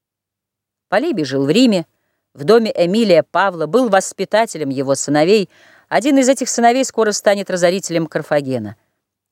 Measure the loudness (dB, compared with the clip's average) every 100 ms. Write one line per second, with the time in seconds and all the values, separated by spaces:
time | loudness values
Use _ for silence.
0 | _ _ _ _ _ _ _ _ _ -4
1 | -2 -4 -2 -2 0 4 4 2 -2 _
2 | _ _ _ -6 2 2 2 -2 0 0
3 | 2 2 2 0 -2 -2 -2 0 2 0
4 | -2 -6 -4 -2 -2 -4 -6 -4 -2 -2
5 | 0 0 2 2 0 _ _ _ -6 -2
6 | 2 2 2 0 -2 0 2 2 -2 -2
7 | -2 0 0 0 -2 0 0 0 -2 -4
8 | -4 -6 -4 -4 -2 -6 -6 -14 _ _
9 | _ _ _